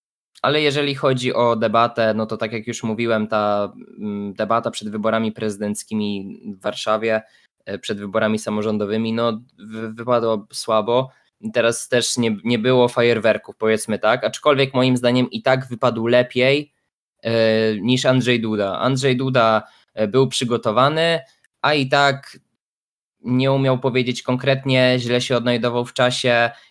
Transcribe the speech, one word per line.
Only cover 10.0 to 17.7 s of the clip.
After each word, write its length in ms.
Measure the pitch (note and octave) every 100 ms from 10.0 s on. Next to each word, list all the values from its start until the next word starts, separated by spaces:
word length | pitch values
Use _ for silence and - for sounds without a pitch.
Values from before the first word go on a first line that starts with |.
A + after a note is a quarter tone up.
| A#2 A#2+ A2+ G#2+ G2+
słabo. 580 | - - A2 G#2+ B2 C3 _ _ _ G#2+
Teraz 360 | A#2+ A#2 A#2 -
też 280 | A#2+ A2+ -
nie, 200 | A#2 G#2
nie 140 | A#2 A#2+
było 300 | B2 B2+ B2
fajerwerków, 680 | - A#2+ A2 A2 G#2 - -
powiedzmy 420 | A2 A2 A2+ G#2
tak, 260 | G#2+ B2
aczkolwiek 500 | G#2+ - D3+ C#3 C3+
moim 220 | B2+ B2+ B2
zdaniem 340 | B2 B2+ B2+
i 120 | A2
tak 240 | C3 C3 C3
wypadł 380 | A#2 B2+ A2+ A#2
lepiej, 640 | B2 B2 B2 C3 C#3+ D3 _ _ _ _ _
e, 100 | A2+ A2+ A2+ A2 A2